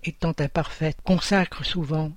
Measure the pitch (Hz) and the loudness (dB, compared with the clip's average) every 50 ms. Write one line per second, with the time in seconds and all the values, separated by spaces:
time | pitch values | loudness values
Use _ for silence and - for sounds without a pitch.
0 | - 170 - - - 165 160 - 147 139 - 165 156 - - - 160 156 151 - | -8 -10 -6 -2 -2 -2 0 0 -2 0 0 -2 -2 -2 -2 -2 -2 -2 -2 -2
1 | - - 185 170 - - 202 196 180 - - - 143 - - 180 160 135 156 156 | 2 4 4 4 4 4 4 4 4 2 -2 -6 -6 -4 -2 -2 -2 0 0 -2
2 | 156 151 156 | -2 -2 -6